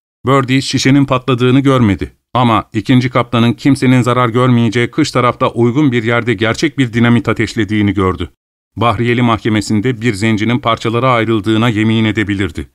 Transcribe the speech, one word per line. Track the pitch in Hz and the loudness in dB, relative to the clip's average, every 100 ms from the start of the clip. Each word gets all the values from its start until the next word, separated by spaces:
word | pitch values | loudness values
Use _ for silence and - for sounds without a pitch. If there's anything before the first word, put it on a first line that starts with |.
| _ _ 120 | _ _ 0
Birdie | 139 123 135 | 0 2 -2
şişenin | - 131 131 143 135 | -2 -2 2 2 2
patladığını | 127 139 123 127 135 | -2 -2 0 2 2
görmedi | 135 127 110 90 69 _ _ | 2 2 0 -2 -6 _ _
ama | 123 120 107 - | -2 0 0 -2
ikinci | 110 - 127 127 | -6 0 0 2
kaptanın | 127 120 117 117 | -2 -2 0 0
kimsenin | 120 143 131 127 127 | 0 0 2 2 2
zarar | 120 123 123 | 2 0 0
görmeyeceği | 117 127 120 117 120 120 | 0 2 2 2 0 -2
kış | - 143 | -2 -2
tarafta | 123 120 - 123 | 0 0 0 -2
uygun | 120 120 127 147 | 0 0 2 0
bir | 120 | 0
yerde | 113 120 117 | -2 -2 -2
gerçek | 95 113 113 156 135 | -2 -2 -2 -4 -2
bir | 120 | -2
dinamit | 117 120 120 120 | 2 2 2 0
ateşlediğini | 107 107 113 101 107 101 | -4 -4 -4 -2 0 0
gördü. | 101 92 78 85 _ _ _ _ 104 | 0 -2 -4 -10 _ _ _ _ -4
Bahriyeli | 117 117 120 120 | -2 0 -2 0
mahkemesinde | 120 110 113 107 - 107 123 110 | 0 0 0 -2 0 -2 -2 -2
bir | 120 | -4
zencinin | 95 113 104 110 123 | -2 -2 0 0 -2
parçalara | 117 110 117 117 131 | -2 -2 -2 -2 0
ayrıldığına | 120 110 113 107 110 120 | 0 0 0 0 0 0
yemin | 104 110 110 110 | 0 0 2 0
edebilirdi. | 104 104 98 92 82 69 | -2 -2 -2 -4 -6 -14